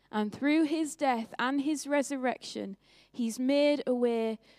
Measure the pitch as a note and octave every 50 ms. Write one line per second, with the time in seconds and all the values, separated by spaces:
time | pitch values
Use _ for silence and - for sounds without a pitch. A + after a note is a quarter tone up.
0 | _ _ - G#3+ G#3+ G#3 - - C4 C#4+ D4+ D#4+ E4 C#4+ D#4+ D#4+ D#4+ C#4+ - -
1 | D4 C4+ B3 A3+ A3+ - - - A#3 B3+ C#4 C#4+ C4+ D4 D#4 C4+ - C#4 C#4+ D4
2 | C4+ - C#4+ C4 B3+ B3+ - - - - - G#3+ G3+ G3 G3 - _ _ _ -
3 | - _ - - A#3+ A3+ G#3+ B3 B3+ C4 C#4+ C#4+ D4 D4 D4 D4 - - B3+ B3
4 | A#3+ A#3+ A#3 A3+ A3+ A3 A3 - _ _ -